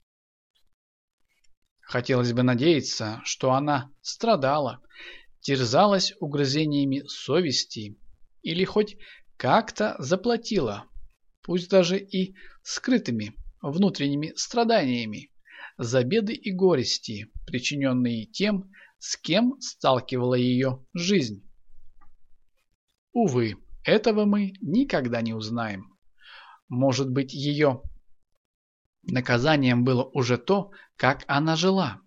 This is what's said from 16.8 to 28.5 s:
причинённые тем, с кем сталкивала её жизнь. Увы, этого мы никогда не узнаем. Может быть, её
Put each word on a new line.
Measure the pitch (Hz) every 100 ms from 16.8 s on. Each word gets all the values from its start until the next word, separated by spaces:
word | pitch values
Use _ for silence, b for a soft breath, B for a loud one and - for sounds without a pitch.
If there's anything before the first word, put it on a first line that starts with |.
| 113 - - 104 110 - -
причинённые | 123 - 147 135 127 120 117 107
тем, | - 202 196 190 B B _
с | - -
кем | 139 180 247 277
сталкивала | - - 143 127 - 127 123
её | 127 123 123 131 131 -
жизнь. | 175 175 202 120 98 - - - - - - - - - - _ _ _ _ _ _ _
Увы, | 240 208 123 113 95 - -
этого | - 208 214 214
мы | 208 202 196 196
никогда | 151 208 277 170 123 117
не | 113
узнаем. | 113 107 117 110 98 - _ _ _ B B B B -
Может | 123 135 127 131
быть, | 127 135
её | 147 143 147 147 127 - - - - _ _ _